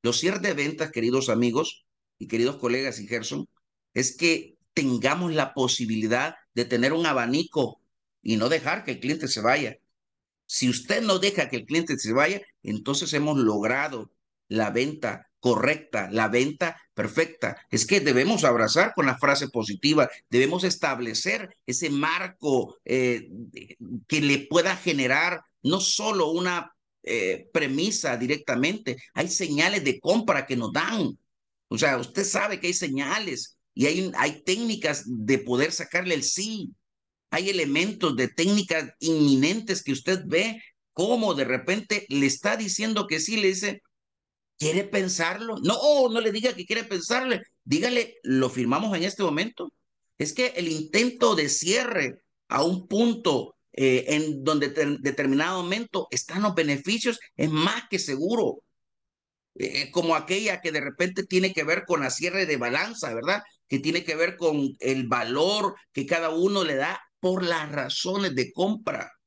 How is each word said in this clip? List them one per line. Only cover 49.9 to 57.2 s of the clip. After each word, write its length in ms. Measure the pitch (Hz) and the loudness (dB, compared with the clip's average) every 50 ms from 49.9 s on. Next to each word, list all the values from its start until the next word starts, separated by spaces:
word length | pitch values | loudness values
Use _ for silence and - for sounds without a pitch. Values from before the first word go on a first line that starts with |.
| _ _ _ _ _ | _ _ _ _ _
Es 160 | _ 151 147 - | _ -4 -4 0
que 140 | - - - - | 0 -2 0 0
el 120 | 170 175 | -2 -2
intento 680 | 165 160 156 151 - - 208 240 247 240 - 240 226 170 | -2 -2 -4 -6 0 2 2 2 2 2 2 4 4 4
de 140 | 156 151 135 | 4 2 0
cierre 760 | - - - 170 202 247 247 233 220 180 143 123 - - _ _ _ _ _ | 0 0 0 2 2 2 0 0 -2 -2 -2 -2 -4 -10 _ _ _ _ _
a 160 | _ - 135 156 | _ 0 2 2
un 240 | 170 185 185 - | 2 2 0 -2
punto, 680 | - 196 202 233 233 226 226 - 170 143 120 104 - - _ _ _ - | -2 2 4 4 4 4 2 2 2 2 2 0 -4 -14 _ _ _ -2
eh, 320 | - 135 131 127 127 - | 2 4 4 4 4 2
en 360 | - 151 151 156 156 147 135 131 | 2 0 2 2 0 -4 -2 0
donde 260 | 151 156 147 139 135 | 0 2 2 0 0
ter-, 300 | 139 156 151 143 147 - | 0 0 0 0 0 -2
determinado 640 | 127 143 135 - 139 135 135 143 156 175 185 185 | -2 -2 -2 0 0 2 2 2 2 0 -2 -4
momento 460 | 175 175 190 226 233 - - 185 156 - | -2 -2 -4 -4 -4 -4 -4 -6 -4 -2
están 320 | - - - - 160 190 | -4 -6 -6 -4 -4 0
los 140 | 208 208 180 | 0 2 2
beneficios 640 | 165 160 147 143 135 139 185 220 226 - 254 226 - | 2 2 2 0 0 0 -2 -2 0 0 -2 -4 -4